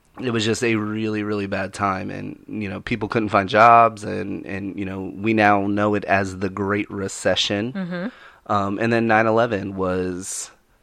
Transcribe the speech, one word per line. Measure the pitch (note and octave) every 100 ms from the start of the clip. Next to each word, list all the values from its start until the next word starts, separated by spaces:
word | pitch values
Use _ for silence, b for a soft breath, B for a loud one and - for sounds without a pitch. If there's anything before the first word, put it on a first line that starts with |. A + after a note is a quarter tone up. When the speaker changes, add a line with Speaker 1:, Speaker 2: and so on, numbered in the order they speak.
| _ -
Speaker 1:
it | A#2+
was | A#2
just | G#2+ G#2+
a | A#2+
really, | A2 G#2+ G#2+ G#2+ G#2+
really | G#2 G#2 G2
bad | G2 G2
time, | - G2+ F#2+ G2
and, | G2 G2+ - -
you | G#2+ G2+
know, | G2
people | - A#2 G#2+
couldn't | A#2+ G#2+
find | A2 F#2+
jobs, | G#2+ A#2 A#2 A#2 G#2+
and, | G#2+ G2 G2 G2 -
and, | F#2+ G2 F#2
you |
know, | F#2+ F#2+ F#2+
we | D#2 G#2+
now | A2 G#2 G2+ G2
know | G2+ G#2
it | G#2 -
as | G2 G2 F#2
the | G2
Great | F#2+ G2 G#2 G#2
Recession. | G2+ F#2+ - G2 F#2 - G2+ A#2
Speaker 2:
Mm-hmm. | F#3+ F3 F3 G3+ - - - -
Speaker 1:
Um, | G#2 G2 G2
and | A2+
then | A#2 A#2
nine | A2 A2+
eleven | A2 A#2+ G2+ G2 F#2+
was, | F#2 F#2 F#2 F2+ F#2+ - - _ _ _